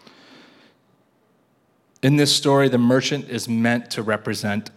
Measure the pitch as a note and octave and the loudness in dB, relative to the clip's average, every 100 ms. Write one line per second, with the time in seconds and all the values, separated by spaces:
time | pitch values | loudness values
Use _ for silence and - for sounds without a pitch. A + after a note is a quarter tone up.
0 | - - - - - _ _ _ _ _ | -20 -20 -20 -20 -20 _ _ _ _ _
1 | _ _ _ _ _ _ _ _ _ - | _ _ _ _ _ _ _ _ _ -2
2 | C3+ D3 C#3+ - D3 C#3 C3+ B2 A#2+ C3 | 2 2 2 2 2 4 4 2 2 2
3 | C3 C#3+ A#2 A#2 B2 A2+ A#2 A#2+ A#2+ - | 0 -6 -6 -10 -4 -2 0 -2 -4 -8
4 | A2 G#2+ - G#2 G#2+ G#2 G#2+ | -4 -4 -4 -6 -4 -6 -8